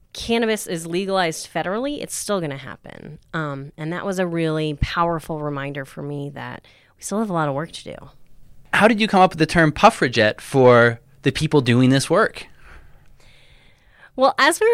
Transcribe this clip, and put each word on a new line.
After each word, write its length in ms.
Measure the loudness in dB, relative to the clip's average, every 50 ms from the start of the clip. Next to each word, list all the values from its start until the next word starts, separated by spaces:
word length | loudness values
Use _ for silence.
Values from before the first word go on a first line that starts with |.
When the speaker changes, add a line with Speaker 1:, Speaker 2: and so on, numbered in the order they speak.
| _ _
Speaker 1:
cannabis 540 | -16 -12 -4 -2 -2 0 0 0 -2 -4 -4
is 200 | -8 -8 -8 -6
legalized 640 | -4 -4 -4 -2 -2 -2 -2 -2 -2 -4 -8 -12 -8
federally, 480 | -6 -6 -4 -4 -4 -4 -6 -6 -8 -8
it's 140 | -10 -10 -10
still 260 | -10 -6 -4 -4 -4
gonna 160 | -4 -6 -8
happen. 600 | -10 -14 -16 -18 -18 -20 -20 -20 -18 -18 -18 -20 -20 _ -10 -8
Um, 380 | -6 -6 -6 -8 -10 -12 -14 -14
and 160 | -12 -10 -8
that 140 | -8 -8 -6
was 140 | -6 -4 -4
a 60 | -4 -2
really 460 | -2 -2 -2 -2 -2 -2 -4 -4 -4 -4
powerful 600 | -6 -4 -2 -2 0 0 -2 -4 -6 -8 -8 -6
reminder 440 | -6 -6 -6 -6 -8 -8 -10 -12 -12
for 180 | -14 -14 -14
me 280 | -12 -10 -10 -10 -10 -10
that 340 | -12 -14 -14 -14 -14 -16 _ _ _ _ _ _ _
we 60 | _
still 160 | -10 -6 -4 -4
have 120 | -4 -2
a 20 |
lot 160 | -2 -2 -2 -2
of 60 | -4
work 180 | -6 -8 -10
to 120 | -14 -16 -16
do. 120 | -14 -16 -16 -18 -20 -20 -20 -20 -20 -20 -20 -20 -20 -20 -20 -10 -4 0
Speaker 2:
How 120 | 4 4
did 140 | 4 4 4
you 80 | 2 2
come 140 | 6 4
up 100 | 4 4
with 80 | 4 0
the 60 | 0
term 260 | 2 4 2 2 2
puffragette 680 | 4 6 4 4 6 4 -2 0 2 2 2 2 2 -2
for 600 | -10 0 2 6 8 8 8 8 6 4 2 -2 _ _ _ _
the 100 | -4 -2
people 280 | -2 -2 -2 2 2 2
doing 300 | 2 4 2 4 4 4
this 180 | 4 2 0 0
work? 380 | 0 0 0 0 -4 -12 -20 -20 -20 -20 -20 -20 -20 -20 -20 -20 -20 -20 -20 -20 -20 _ -20 -20 -20 -20 -20 -20 -20 -20 _ _ _ _ _ _ _ _ -20 -12 -2
Speaker 1:
Well, 180 | 0 2 2 2 4
as 220 | 2 2 2 2
we 60 | 2 2